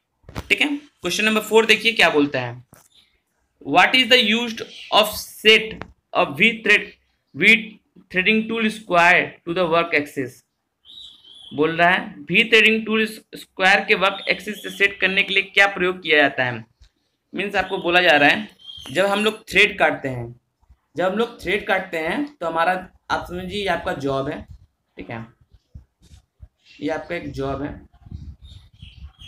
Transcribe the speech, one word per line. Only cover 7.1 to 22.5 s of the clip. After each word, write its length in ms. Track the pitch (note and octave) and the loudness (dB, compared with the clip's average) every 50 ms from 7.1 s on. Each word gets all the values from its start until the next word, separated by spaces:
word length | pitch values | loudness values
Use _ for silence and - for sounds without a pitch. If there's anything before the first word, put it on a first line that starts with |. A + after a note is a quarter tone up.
| _ _ _ _ - | _ _ _ _ -6
V 180 | C3+ F#3 G#3+ A3+ A3 A3 A3 - - _ _ _ - _ _ - | 0 2 4 4 4 0 -4 -16 -20 _ _ _ -20 _ _ -4
threading 320 | F#3 F#3 G#3+ A3 A3 A3 | -2 0 2 0 0 0
tool 220 | A3 A3+ A3+ A3 G#3+ | -2 -4 -2 -2 -2
square 580 | A3 - - - F3 E3+ E3 F3 F3+ D#3 - - - _ _ | -4 -6 -6 0 2 4 4 6 4 4 2 -2 -6 _ _
to 100 | E3+ E3+ | -6 -2
the 120 | F#3 F3+ D#3+ | -2 0 2
work 260 | E3 E3+ E3+ E3+ D#3+ D3 | 2 0 2 0 0 -2
axis?" 280 | D3 D3 - C#3 B2+ A#2+ - - _ _ _ _ _ _ _ _ _ - - - - - - _ _ - - - - - - | -2 -4 -6 -8 -8 -8 -10 -16 _ _ _ _ _ _ _ _ _ -20 -20 -20 -20 -20 -20 _ _ -20 -20 -20 -20 -8 -2
बोल 240 | C#3 D3+ D#3+ E3 | -2 0 0 2
रहा 120 | E3 F3 F3 | 2 4 4
है, 260 | F#3 G3+ - - - | 4 2 -2 -6 -12
"V 100 | - - | -14 -6
threading 540 | - E3+ G#3+ A3+ A3 A#3 A3 G#3 A3 A3 A3 A3 | 0 2 2 4 4 4 4 4 4 2 0 -2
tool 220 | G#3+ A3 A3 A3 G#3+ - - - _ - | -2 0 0 0 -2 -4 -10 -18 _ -20
square 500 | - - - _ - F#3 F#3+ G3+ G3+ G3+ | -20 -20 -14 _ 0 4 4 4 4 2
के 100 | G3+ G#3+ | 0 0
वर्क 300 | F3 F#3 G3 - - - - | 2 2 0 0 -2 -2 -4
axis 340 | F3+ F#3 - G#3+ G3+ - - | -4 -4 -6 -10 -12 -10 -12
से 60 | - | -10
set 300 | F#3 - G3+ G3 G3+ - | -2 0 0 0 0 -2
करने 240 | F#3+ F#3 F#3+ G3 G3 | -2 0 0 -2 -2
के 100 | - G3 | 0 -2
लिए 100 | G3 F#3+ | -2 -2
क्या 240 | - - G3+ G3+ | 0 2 4 4
प्रयोग 360 | G3 G3 F#3 F3+ F3+ F3+ F3+ - | 4 2 0 -2 -2 -2 -2 0
किया 180 | D#3+ D3+ D3 | 2 4 4
जाता 220 | C#3+ C3+ - C3 B2+ | 4 4 2 -2 -4
है?" 220 | B2 A#2 A2 A2+ _ _ _ - _ _ _ _ _ _ _ _ _ - | -4 -6 -8 -12 _ _ _ -20 _ _ _ _ _ _ _ _ _ -10
Means 200 | E3+ G3+ G3+ G3 | -8 -6 -4 -2
आपको 220 | F#3+ F#3 F#3 G3 | -2 -2 -2 -4
बोला 240 | F3+ E3+ E3+ F3 F3+ | -4 0 2 2 4
जा 100 | F3+ E3+ | 6 6
रहा 180 | D3+ C#3+ C#3+ D3 | 6 6 6 4
है, 180 | E3 A3 G#3+ - _ _ - - - - - - | 4 2 -4 -10 _ _ -20 -20 -20 -18 -16 -6
जब 140 | B2+ E3+ G3 | -2 0 0
हम 180 | G3+ G3 G#3 G#3+ | 0 0 0 0
लोग 260 | A3 G#3+ - - - | -2 -2 -4 -8 0
thread 300 | D#3+ F#3+ G#3 G#3 G3+ - | 2 4 4 4 2 2
काटते 300 | F3 D#3 C#3+ - - C3+ | 0 0 0 -2 -6 -8
हैं, 300 | B2+ A#2+ A#2+ A#2+ A#2+ - _ _ _ _ _ _ _ _ _ _ _ | -8 -8 -10 -12 -14 -20 _ _ _ _ _ _ _ _ _ _ _
जब 140 | D3+ F3+ F#3+ | -4 -2 -2
हम 60 | G3 | 0
लोग 260 | G#3+ A#3 A3+ - - - | -2 -2 -4 -6 -8 -6
thread 240 | E3+ G3 G#3 - | -6 -4 -4 -2
काटते 300 | - F#3+ F#3 - - E3+ | -2 -4 -4 -4 -6 -6
हैं, 380 | D#3+ D#3+ E3+ G3+ D4 D4 C#4+ - | -6 -4 -4 -4 -6 -6 -8 -10
तो 100 | _ E3+ | _ -8
हमारा, 440 | E3 | -4